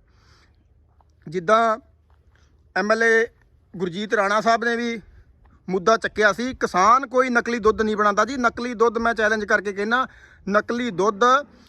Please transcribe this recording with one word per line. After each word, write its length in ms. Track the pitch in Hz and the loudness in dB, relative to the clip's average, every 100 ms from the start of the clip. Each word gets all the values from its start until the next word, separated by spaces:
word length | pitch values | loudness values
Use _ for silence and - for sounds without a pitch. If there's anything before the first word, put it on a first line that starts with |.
| _ _ _ _ _ _ _ _ _ _ _ _ - | _ _ _ _ _ _ _ _ _ _ _ _ -10
ਜਿੱਦਾਂ 520 | 175 165 220 226 220 _ _ _ _ _ _ _ _ _ 185 | -6 2 2 2 -2 _ _ _ _ _ _ _ _ _ -4
ਐਮ 160 | 202 | 0
ਐਲ 100 | 220 | 2
ਏ 240 | 226 226 233 _ _ _ _ | 4 2 0 _ _ _ _
ਗੁਰਜੀਤ 400 | 175 185 170 208 | -8 -6 -6 -4
ਰਾਣਾ 260 | 208 196 208 | -2 0 0
ਸਾਹਿਬ 240 | 220 233 | 0 0
ਨੇ 120 | 233 233 | 0 -2
ਵੀ 240 | 240 233 - - _ _ _ _ - | -4 -8 -14 -20 _ _ _ _ -6
ਮੁੱਦਾ 280 | 190 180 220 | -2 2 2
ਚੱਕਿਆ 340 | - - 214 | 0 0 2
ਸੀ, 220 | 196 247 | 2 -4
ਕਿਸਾਨ 520 | 247 233 185 196 247 269 | -4 -2 2 4 4 2
ਕੋਈ 220 | 254 262 | 0 2
ਨਕਲੀ 280 | 240 226 240 | 0 -2 0
ਦੁੱਧ 240 | 208 208 | 0 0
ਨਹੀਂ 140 | 220 208 | -2 0
ਬਣਾਉਂਦਾ 280 | 208 202 | 0 2
ਜੀ। 120 | 214 269 | 0 0
ਨਕਲੀ 340 | 233 226 240 220 | -2 -2 -8 0
ਦੁੱਧ 220 | 233 226 | 0 0
ਮੈਂ 160 | 233 | -2
ਚੈਲੰਜ 300 | 220 214 220 202 | 0 0 0 0
ਕਰਕੇ 260 | 214 196 | -2 -2
ਕਹਿਣਾ, 340 | 196 208 240 254 - - _ - | -6 -2 -2 -4 -8 -20 _ -2
ਨਕਲੀ 440 | 208 208 240 247 | -2 0 -4 -4
ਦੁੱਧ 320 | 175 202 202 247 269 294 _ | -2 -2 2 2 2 0 _